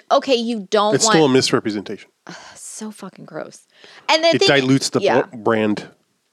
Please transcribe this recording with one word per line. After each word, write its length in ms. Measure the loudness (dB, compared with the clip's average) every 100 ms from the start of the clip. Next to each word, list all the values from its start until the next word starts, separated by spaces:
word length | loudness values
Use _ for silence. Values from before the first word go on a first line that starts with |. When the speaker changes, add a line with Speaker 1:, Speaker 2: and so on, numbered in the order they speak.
| -2
Speaker 1:
okay, 240 | -2 0 -2
you 320 | -2 -8 -4
don't 240 | -2 0
Speaker 2:
It's 100 | 0 2
Speaker 1:
want 100 | 4
Speaker 2:
still 100 | 4
a 40 |
misrepresentation. 800 | 2 2 -2 -2 -6 -8 -14 -16 _ -20
Speaker 1:
Ugh, 80 | -20 -20 -20
so 360 | -18 -14 -14
fucking 340 | -14 -20 -20 -16
gross. 400 | -14 -14 -18 _ _ -20 -12 -2
And 160 | 0
the 40 | 2 2
Speaker 2:
It 40 |
Speaker 1:
thing 40 | 4 4
Speaker 2:
dilutes 300 | 4 2 2
the 80 | 0
Speaker 1:
Yeah. 220 | 2 0
Speaker 2:
br-, 140 | -2 -4
brand. 500 | 0 2 0 -2 -6 _ _ _ _